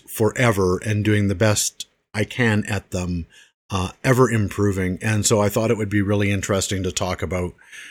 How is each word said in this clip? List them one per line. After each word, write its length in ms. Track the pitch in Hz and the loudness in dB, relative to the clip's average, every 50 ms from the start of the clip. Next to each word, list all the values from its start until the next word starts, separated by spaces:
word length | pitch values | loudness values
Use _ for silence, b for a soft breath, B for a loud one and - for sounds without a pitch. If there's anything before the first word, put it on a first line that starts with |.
| - - | -8 -8
forever 720 | - - 110 107 - - 127 120 107 95 98 92 92 90 | -4 0 0 0 2 2 2 2 2 2 2 2 2 0
and 260 | - 107 104 104 101 | -2 -2 -2 0 2
doing 240 | 107 107 104 101 98 | 2 2 2 2 0
the 60 | 101 | 0
best 520 | 90 113 107 104 - - - - - - - _ _ _ _ - | 2 2 2 2 2 0 -4 -6 -10 -14 -18 _ _ _ _ -6
I 120 | 107 107 | -6 -6
can 400 | - - - 127 113 107 104 110 | -4 -2 0 0 2 2 0 0
at 260 | - 107 98 - _ | -2 -4 -6 -6 _
them, 360 | - 95 90 87 90 85 80 b b b b b b _ _ - | -6 -6 -4 -4 -4 -6 -6 b b b b b b _ _ -6
uh, 220 | - 98 92 92 - _ - | -4 -4 -4 -4 -6 _ 0
ever 260 | 135 131 120 127 117 | 2 4 4 4 4
improving, 680 | 117 113 104 95 - - 101 104 95 95 92 92 90 - | 4 2 0 0 0 0 0 0 2 0 -2 -2 -4 -2
and 240 | - 110 110 107 101 | -2 0 0 0 2
so 140 | - 120 104 | 2 4 4
I 80 | 104 104 | 4 2
thought 240 | - 120 110 113 | 2 0 0 2
it 60 | 117 101 | 0 0
would 120 | 110 98 | -2 0
be 120 | 98 104 | 0 0
really 280 | 101 95 104 101 104 101 | 2 2 2 2 2 0
interesting 540 | 101 98 90 - 104 98 92 - 101 95 95 | 0 0 0 0 0 0 0 -2 -2 -4 -4
to 80 | 92 | -4
talk 300 | 87 - 104 90 90 - | -4 -4 -4 -4 -4 -4
about, 320 | - 82 87 90 90 90 - B B B B B B B | -4 -4 -4 -4 -4 -4 -8 B B B B B B B